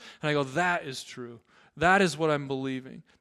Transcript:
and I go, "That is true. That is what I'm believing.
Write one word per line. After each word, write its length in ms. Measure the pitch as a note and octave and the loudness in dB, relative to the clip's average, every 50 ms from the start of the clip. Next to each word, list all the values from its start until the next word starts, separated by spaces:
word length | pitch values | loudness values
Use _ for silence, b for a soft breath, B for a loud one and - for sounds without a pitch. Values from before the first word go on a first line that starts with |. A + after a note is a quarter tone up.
| B B B B | B B B B
and 80 | B D3+ | B 0
I 40 | D3 | 0
go, 120 | C#3+ C#3 | 0 0
"That 400 | C3 C3 D#3+ F3+ F3+ F3 E3 E3+ | 0 0 0 0 0 0 -2 -4
is 180 | C#3+ B2 - - | -6 -10 -10 -12
true. 380 | - - C3 B2 A#2+ A#2+ A2 _ _ b b b b b | -14 -14 -14 -14 -14 -16 -18 _ _ b b b b b
That 260 | D3 D#3 F3 F#3+ G3+ | 2 4 6 6 6
is 140 | G3 E3+ C#3 | 6 4 2
what 160 | D3+ D#3+ D#3 | 2 2 2
I'm 160 | D3+ C#3+ C#3 | 2 2 0
believing. 560 | C3+ C#3 C3 C3+ C3+ C3 B2+ B2+ C3 - - - b b b | -2 -4 -4 -2 -4 -4 -6 -8 -12 -16 -18 -20 b b b